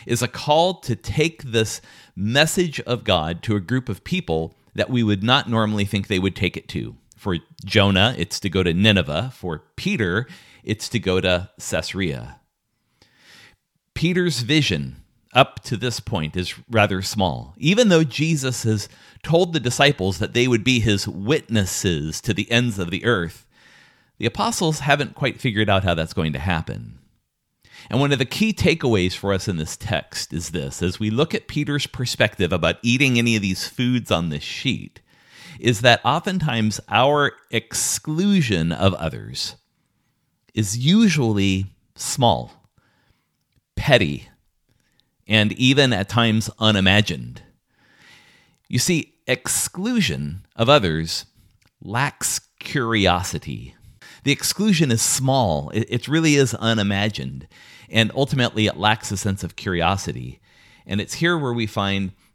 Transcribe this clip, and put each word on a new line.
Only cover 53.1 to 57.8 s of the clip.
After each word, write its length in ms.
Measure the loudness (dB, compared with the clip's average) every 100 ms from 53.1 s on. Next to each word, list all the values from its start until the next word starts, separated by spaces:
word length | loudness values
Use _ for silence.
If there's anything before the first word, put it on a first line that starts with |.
| 2 0 -8 -8 -10 -12 -20 -20 -20 -20 -6
The 80 | 0
exclusion 600 | 0 0 0 2 4 2
is 100 | 2
small. 680 | 0 0 0 2 2 0 -2
It, 160 | -4 -2
it 180 | -4 -2
really 280 | 0 4 4
is 180 | 2 0
unimagined. 920 | 0 0 0 0 -2 -4 -10 -10 -16 -20 -20 -20